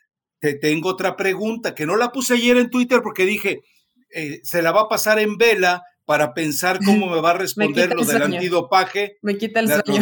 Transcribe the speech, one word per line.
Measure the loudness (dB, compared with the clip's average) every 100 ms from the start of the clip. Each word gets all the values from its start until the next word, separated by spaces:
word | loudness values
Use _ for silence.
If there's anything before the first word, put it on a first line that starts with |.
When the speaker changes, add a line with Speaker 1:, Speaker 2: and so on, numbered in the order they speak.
| _ _ _ _
Speaker 1:
te | -4 0
tengo | 0 0 0
otra | -2 -2 -2
pregunta, | -2 -2 -4 -4 -6 -6
que | -2
no | 0
la | 0
puse | -2 -2 2
ayer | 4 4
en | 2
Twitter | 0 2 2
porque | 0 0 0
dije, | 0 -4 -6 -10 _ _ _ _
eh, | -10 -10 -10
se | -6 -2
la | 2
va | 2
a | 2
pasar | 0 2 2
en | 0 2
vela | 2 4 2 0 -6 _ -2
para | 0 0
pensar | -2 -4 -2 -2 0 2
cómo | 2 2
me | 0
va | 2
a |
Speaker 2:
<laughs> | 0
Me |
Speaker 1:
responder | -2 -2 -2 0 0
Speaker 2:
quita | 0
Speaker 1:
lo |
Speaker 2:
el | 0
Speaker 1:
del | 0
Speaker 2:
sueño. | 0 -2
Speaker 1:
antidopaje, | -2 -2 2 0 0 -4 -6 -6
Speaker 2:
Me | -6 -4
quita | -4 -2
el | 0
Speaker 1:
la, | 0
lo | 0
Speaker 2:
sueño. | 0